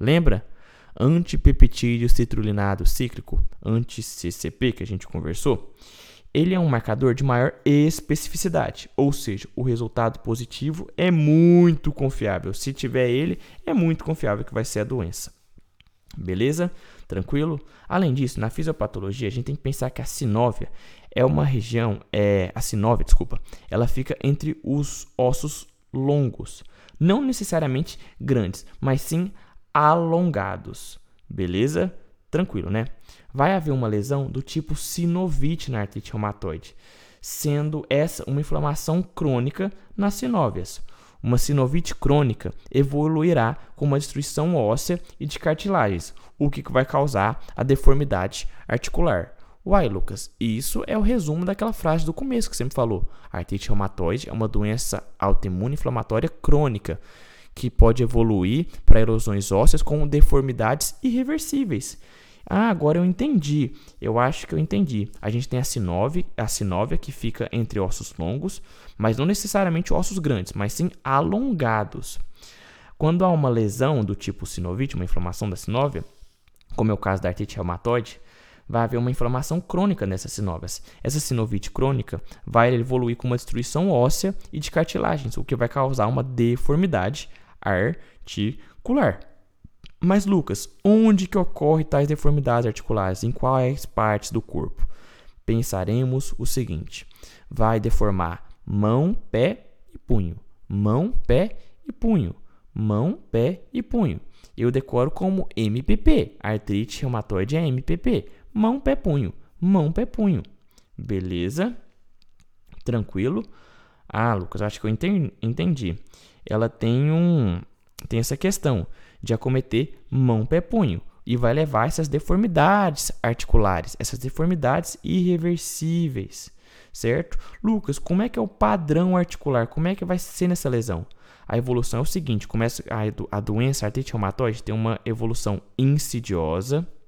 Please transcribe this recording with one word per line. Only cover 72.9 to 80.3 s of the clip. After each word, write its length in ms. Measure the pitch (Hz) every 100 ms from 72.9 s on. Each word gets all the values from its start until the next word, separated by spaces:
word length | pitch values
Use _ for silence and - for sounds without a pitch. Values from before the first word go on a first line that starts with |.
| -
Quando 260 | 151 175
há 40 | 185
uma 200 | 165 139
lesão 560 | 117 107 120 131 147
do 100 | 104
tipo 300 | 104 - - 90
sinovite, 480 | - 90 95 135
uma 100 | -
inflamação 440 | 90 - 90 90 104
da 80 | 90
sinóvia, 480 | - 113 143 104 - - - _ _ _ - -
como 140 | 110
é 40 |
o 40 | 101
caso 240 | 95 95
da 60 | -
artrite 280 | 107 101 -
reumatoide, 640 | 87 87 117 120 110 - - - - - -
vai 140 | 117
haver 160 | 117 120
uma 120 | 120
inflamação 500 | 135 120 123 131 165
crônica 460 | - 175 202 185 98
nessas 260 | 95 -